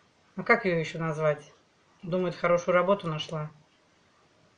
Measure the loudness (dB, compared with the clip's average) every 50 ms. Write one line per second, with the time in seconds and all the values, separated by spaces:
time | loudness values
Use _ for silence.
0 | _ _ _ _ _ _ _ -4 2 2 2 4 4 2 0 0 -2 -2 -4 -4
1 | -4 -4 -2 0 2 2 2 0 -4 -12 -20 _ _ _ _ _ _ _ _ _
2 | -8 -4 -2 -2 -2 -2 -2 -2 2 2 2 2 2 2 2 2 4 4 2 0
3 | 0 -4 -6 -6 -6 -8 -8 -8 -8 -10 -12 -18 _ _ _ _ _ _ _ _
4 | _ _ _ _ _ _ _ _ _ _ _